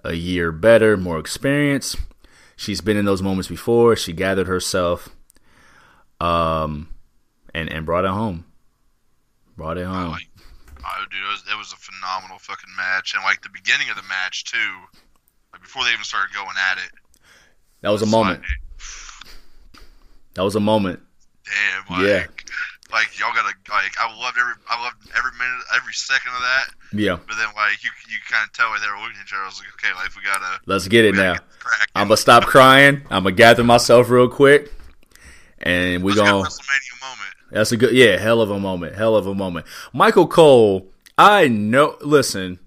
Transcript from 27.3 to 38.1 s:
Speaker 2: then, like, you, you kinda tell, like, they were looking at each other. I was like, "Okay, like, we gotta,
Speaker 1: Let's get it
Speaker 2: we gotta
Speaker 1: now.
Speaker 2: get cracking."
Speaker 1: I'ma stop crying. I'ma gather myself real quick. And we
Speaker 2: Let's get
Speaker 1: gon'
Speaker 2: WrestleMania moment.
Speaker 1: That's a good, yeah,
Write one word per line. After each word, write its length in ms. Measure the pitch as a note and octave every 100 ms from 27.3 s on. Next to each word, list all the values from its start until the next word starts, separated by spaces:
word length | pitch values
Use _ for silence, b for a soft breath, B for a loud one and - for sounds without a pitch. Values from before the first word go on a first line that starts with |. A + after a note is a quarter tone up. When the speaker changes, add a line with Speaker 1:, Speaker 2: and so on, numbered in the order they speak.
| G#2+
Speaker 2:
then, 100 | A2 G#2
like, 280 | G#2 G#2
you, 60 | A#2 - A2+
you 100 | A2 -
kinda 180 | A#2 G#2
tell, 160 | - A#2
like, 120 | G#2
they 60 | G#2
were 120 | G2+
looking 160 | A2+ G#2
at 60 | G2
each 80 |
other. 100 | G2+
I 20 | F#2+
was 120 | F#2+
like, 80 | G2
"Okay, 200 | - G#2 F2+
like, 200 | F#2+ G2
we 60 |
gotta, 360 | G2 G2 F#2 F#2 -
Speaker 1:
Let's 220 | F#2+ F#2
get 180 | A#2 A2
it 60 |
Speaker 2:
we 60 | F#2+
gotta 100 | F#2+
Speaker 1:
now. 60 | E2+
Speaker 2:
get 240 | _ _
cracking." 320 | B2 A2 G#2+ -
Speaker 1:
I'ma 200 | G2+ G#2+
stop 300 | - A#2+ A#2
crying. 560 | C#3 C3 C3+ C#3 C#3 -
I'ma 200 | F#2+ F#2+
gather 320 | F#2 A2+ B2
myself 460 | A#2+ A#2+ - A#2+ A#2
real 180 | B2 B2
quick. 420 | - C#3 C#3+ - - - - _ b b b b b
And 420 | - F2 F2+ F2+
we 100 | F#2+
Speaker 2:
Let's 80 | G#2
get 100 | G2+
Speaker 1:
gon' 120 | G2+ F#2
Speaker 2:
WrestleMania 560 | - - C3+ C3 B2
moment. 340 | C3+ A#2+ G2 - _
Speaker 1:
That's 200 | G2+ A2
a 60 | A#2+
good, 160 | B2
yeah, 240 | B2+ A#2+